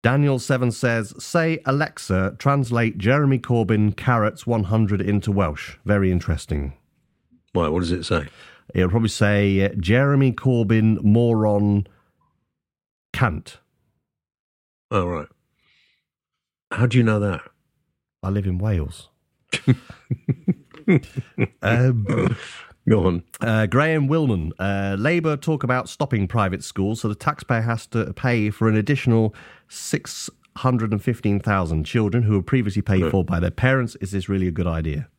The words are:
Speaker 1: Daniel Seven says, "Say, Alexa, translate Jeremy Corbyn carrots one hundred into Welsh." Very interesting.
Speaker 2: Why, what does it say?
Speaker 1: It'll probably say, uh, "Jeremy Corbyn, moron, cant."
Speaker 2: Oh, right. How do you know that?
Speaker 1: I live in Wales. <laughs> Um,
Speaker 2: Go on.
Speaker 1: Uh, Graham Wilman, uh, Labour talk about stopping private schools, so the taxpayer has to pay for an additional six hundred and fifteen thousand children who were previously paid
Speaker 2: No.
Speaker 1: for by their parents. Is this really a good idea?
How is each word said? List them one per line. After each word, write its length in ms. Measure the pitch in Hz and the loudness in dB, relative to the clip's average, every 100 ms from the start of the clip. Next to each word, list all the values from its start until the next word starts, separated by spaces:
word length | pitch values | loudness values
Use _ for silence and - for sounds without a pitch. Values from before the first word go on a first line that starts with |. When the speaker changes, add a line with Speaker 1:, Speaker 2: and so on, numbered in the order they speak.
Speaker 1:
Daniel 380 | 117 139 143 131 | 2 2 2 0
Seven 320 | - 131 123 | -2 0 0
says, 420 | 110 123 117 104 - | 0 -2 -2 -4 -10
"Say, 360 | - 170 165 160 - | -4 -2 -2 -4 -2
Alexa, 720 | 135 151 - - 92 95 - | -2 -4 -8 -2 0 0 -2
translate 580 | 139 139 123 117 117 98 | 0 0 0 0 0 0
Jeremy 400 | 98 139 143 131 | 2 2 2 0
Corbyn 580 | - 120 104 107 107 101 | 0 0 2 2 2 0
carrots 520 | - 120 107 - - | 0 2 0 -2 -4
one 160 | 117 | -2
hundred 360 | 92 110 107 98 | 0 2 2 0
into 320 | 95 101 101 | 0 0 0
Welsh." 440 | 98 85 76 - - 104 | 0 0 -4 -12 -12 0
Very 260 | 101 95 | 2 2
interesting. 600 | 90 - 80 - 76 69 - _ _ _ _ _ _ _ | 0 0 -4 -2 -6 -6 -10 _ _ _ _ _ _ _
Speaker 2:
Why, 140 | 87 80 | -2 0
what 140 | 85 | 0
does 100 | 85 | -2
it 120 | 87 | -4
say? 240 | 78 85 71 - - - - | 0 -2 -2 -16 -20 -20 -6
Speaker 1:
It'll 160 | - 90 | 0 2
probably 200 | 113 110 | 2 0
say, 520 | - 104 101 101 98 | 2 2 4 2 2
uh, 140 | 98 - | 0 -2
"Jeremy 540 | 87 117 139 139 135 | 0 2 4 4 2
Corbyn, 680 | 113 131 120 107 110 110 107 | 0 0 0 2 4 4 4
moron, 840 | 104 113 120 110 107 104 104 101 95 _ _ _ _ _ _ _ _ _ _ _ _ | 4 4 4 2 2 2 2 2 -2 _ _ _ _ _ _ _ _ _ _ _ _
cant." 460 | - 120 80 - - _ _ _ _ _ _ _ _ _ _ _ _ _ | -2 -2 -2 -12 -20 _ _ _ _ _ _ _ _ _ _ _ _ _
Speaker 2:
Oh, 160 | 107 87 | -2 -2
right. 220 | 85 73 _ _ _ _ _ _ _ _ _ _ _ _ _ _ | -6 -10 _ _ _ _ _ _ _ _ _ _ _ _ _ _
How 160 | 104 120 | -2 2
do 100 | 123 | 4
you 60 | |
know 160 | 113 107 | 2 2
that? 240 | 104 87 - _ _ _ _ _ _ _ | 0 -4 -10 _ _ _ _ _ _ _
Speaker 1:
I 60 | 95 | -4
live 180 | 101 95 | -2 -2
in 100 | 90 | -2
Wales. 520 | 107 92 71 - - _ _ _ _ - - | -2 -2 -4 -10 -20 _ _ _ _ -4 0
<laughs> 0 | 127 - - _ - - - - - _ - - 165 - - - - 127 _ | 0 -2 -20 _ -6 -4 -4 -4 -4 _ -8 2 2 2 -12 -10 -4 -4 _
Um, 760 | - 120 127 117 98 113 95 113 - - - - - | 0 2 2 2 0 0 0 -4 -10 -20 -20 -6 2
Speaker 2:
Go 160 | 107 90 | 2 2
on. 180 | 87 - - | 0 -8 -6
Speaker 1:
Uh, 280 | 113 110 107 | 0 0 2
Graham 400 | 120 156 156 135 | 2 2 2 2
Wilman, 440 | 160 143 98 80 - | 0 0 0 -2 -4
uh, 360 | 110 98 98 98 | -4 -2 -2 -2
Labour 400 | 127 175 160 147 | 0 0 0 -2
talk 260 | 160 151 | -2 -2
about 240 | 123 127 101 | -2 -2 -4
stopping 400 | - 143 110 95 | -6 -2 0 0
private 360 | 117 95 90 | 0 0 -2
schools, 360 | - - 98 113 | -8 -4 -2 -2
so 60 | 110 | -4
the 80 | 104 | -2
taxpayer 460 | - 147 - 117 | -4 -4 -2 -2
has 240 | 113 113 - | 0 -4 -4
to 240 | 117 104 | -4 -4
pay 360 | - 131 120 104 | -4 0 0 0
for 180 | - 110 | 0 2
an 80 | 107 | 2
additional 600 | 104 139 - 113 110 - - - _ | 2 0 4 4 2 -2 -20 -20 _
six 640 | - - - - - - _ _ - | -16 -6 -6 -8 -14 -14 _ _ -4
hundred 340 | 131 123 110 | -2 0 0
and 100 | 101 | -2
fifteen 380 | 127 117 107 101 | -2 -2 0 0
thousand 440 | 110 98 85 80 76 | 0 0 0 -2 0
children 380 | 120 107 117 | 0 0 2
who 100 | 107 | 2
were 80 | 101 | 0
previously 400 | 87 131 104 101 | 2 0 0 -2
paid 200 | - 95 | 0 2
Speaker 2:
No. 80 | 82 | 2
Speaker 1:
for 120 | 95 | 0
by 160 | 85 85 | 0 0
their 120 | 87 | -2
parents. 440 | - 127 131 117 - | 0 0 2 -2 -6
Is 100 | 95 | -6
this 160 | 98 92 | -6 -2
really 200 | 98 92 | -2 0
a 40 | |
good 160 | 80 87 | -2 -2
idea? 400 | 82 80 73 - | -2 -4 -6 -8